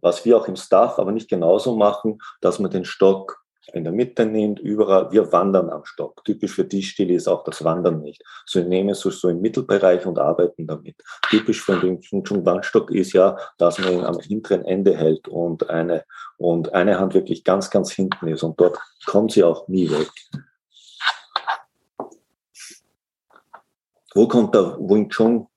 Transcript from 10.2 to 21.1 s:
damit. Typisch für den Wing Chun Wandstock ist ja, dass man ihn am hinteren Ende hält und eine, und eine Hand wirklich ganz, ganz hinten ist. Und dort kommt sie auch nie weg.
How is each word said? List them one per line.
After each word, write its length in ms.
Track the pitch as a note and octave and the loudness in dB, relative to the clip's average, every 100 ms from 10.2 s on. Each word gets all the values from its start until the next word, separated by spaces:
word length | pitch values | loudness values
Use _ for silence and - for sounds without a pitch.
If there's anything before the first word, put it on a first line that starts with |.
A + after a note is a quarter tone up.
| D2 E2+ F2 - D#2+ | 0 2 0 -2 -10
damit. 340 | D2+ D2+ - - - - | -10 -12 -20 -20 -8 0
Typisch 320 | G#2+ A2 A2 | 0 0 -4
für 180 | - F#2 | 0 0
den 220 | F#2 F2+ | 0 -4
Wing 220 | - G2+ F#2+ | -6 -8 -4
Chun 200 | G2+ F2+ | -2 0
Wandstock 460 | F2 - A2+ - | 0 0 0 0
ist 220 | G2+ F2+ | -2 0
ja, 240 | F#2+ F#2+ G2 - _ | 4 4 2 -12 _
dass 220 | F2 F2 | 0 2
man 140 | F#2+ | -2
ihn 100 | F2+ | 0
am 160 | - F2 | -2 -6
hinteren 460 | - G#2 A2 F#2+ - | -6 -8 -2 -2 0
Ende 320 | F#2 G2 F#2 | 2 2 4
hält 320 | D#2 D#2+ - | 2 0 -4
und 400 | - E2+ D#2+ - | -6 -4 -4 -4
eine, 340 | E2 E2+ E2 - - - _ | -2 -2 -4 -6 -20 -20 _
und 380 | F2 E2+ D#2+ | 0 0 0
eine 260 | F#2+ F#2 F#2 | 0 2 2
Hand 140 | F#2+ | 2
wirklich 320 | F#2+ - E2 - | 0 0 -4 0
ganz, 240 | F#2+ - | 0 2
ganz 240 | G#2 F#2+ | -2 -2
hinten 340 | - F#2+ - E2 | -4 -4 -4 -6
ist. 160 | D#2+ | -4
Und 160 | E2 D#2+ | -6 2
dort 180 | F2 - - _ - | 2 2 -14 _ -2
kommt 260 | G2+ A2 | 0 2
sie 140 | A2 F2 | 4 4
auch 200 | D#2+ - | 2 -2
nie 200 | F#2 E2+ | -2 0
weg. 220 | D2+ D2+ - _ D3 - _ _ _ _ - - | 0 -4 -8 _ -16 -16 _ _ _ _ -8 -6